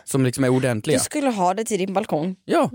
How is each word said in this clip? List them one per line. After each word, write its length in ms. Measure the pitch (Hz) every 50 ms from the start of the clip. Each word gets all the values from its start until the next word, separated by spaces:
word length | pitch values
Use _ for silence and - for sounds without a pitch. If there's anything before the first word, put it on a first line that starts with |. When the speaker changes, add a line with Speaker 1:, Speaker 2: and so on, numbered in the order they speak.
| -
Speaker 1:
Som 200 | - - 139 131
liksom 200 | 127 120 - 135
är 40 | 127
ordentliga. 500 | 131 131 131 131 120 107 - - - 131
Speaker 2:
Du 60 | -
skulle 240 | - - 302 285 269
ha 240 | 240 202 180 175 190
det 100 | 202 226
till 140 | - 220 196
din 140 | 180 196 190
balkong. 420 | 185 214 - - 156 151 185 185 - _
Speaker 1:
Ja, 140 | - - 349
jag 80 | 285 170